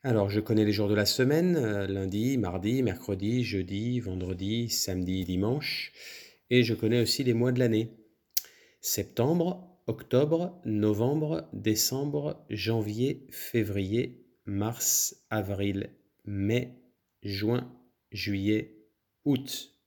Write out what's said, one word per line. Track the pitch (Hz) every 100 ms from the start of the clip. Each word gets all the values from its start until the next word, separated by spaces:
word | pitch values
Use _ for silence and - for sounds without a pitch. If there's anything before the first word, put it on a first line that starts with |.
Alors, | 135 110 101
je | 104
connais | 107 110
les | 107
jours | 101 101
de |
la | 104
semaine, | 104 - 127 151 180 170
euh, | 113 101 98
lundi, | 98 95 101 120 135
mardi, | 92 90 101 127
mercredi, | 120 90 - 98 101 123
jeudi, | 110 98 92 98 117 123
vendredi, | 98 92 90 90 95 113 117
samedi, | - - 92 90 92
dimanche, | 90 90 104 143 - - - - - - - _ _
et | 123
je | 120
connais | 107 110 120
aussi | 113 -
les | 127
mois | 117 123
de | 123
l'année. | 123 110 120 - _ _ _ - - - - _
Septembre, | - - 98 - 127 175 170 180 - _ -
octobre, | 117 - 123 147 165 180 -
novembre, | - 107 107 104 120 151 151 160 -
décembre, | 104 107 107 - 131 143 143 147 151 -
janvier, | 107 98 117 104 107 127 - -
février, | - - 117 98 101 95 113 131 - _ _ -
mars, | 98 107 113 - - - - _
avril, | 110 98 98 101 98 101 - _ _
mai, | - 101 98 120 127 - _ _ _ _
juin, | 101 98 107 123 123 - _ _ _
juillet, | 104 104 98 101 110 - - _ _ _ _
août. | 147 131 139 - - _